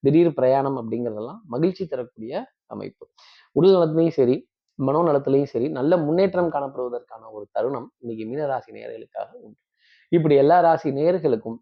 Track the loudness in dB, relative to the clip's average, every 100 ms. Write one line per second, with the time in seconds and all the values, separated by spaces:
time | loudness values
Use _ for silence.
0 | 4 4 4 2 2 2 0 -4 -6 -6
1 | -6 -8 -12 -14 -10 -2 -2 -2 -8 -8
2 | -10 -12 -10 -10 -12 _ _ -12 -12 _
3 | -20 _ -20 -20 _ 2 4 6 4 2
4 | 0 2 2 2 -4 _ _ -6 -2 2
5 | 2 2 2 0 0 -4 -4 -2 0 2
6 | 2 0 0 0 -2 -2 -6 -8 -8 -8
7 | -12 -20 -18 -16 -8 -4 -4 -4 -10 _
8 | -12 -10 -8 -6 -4 -6 -8 -16 -14 -14
9 | -14 -12 -12 -14 -20 -20 _ _ _ _
10 | _ 0 4 4 6 6 4 2 0 -2
11 | 0 0 0 -2 -4 -14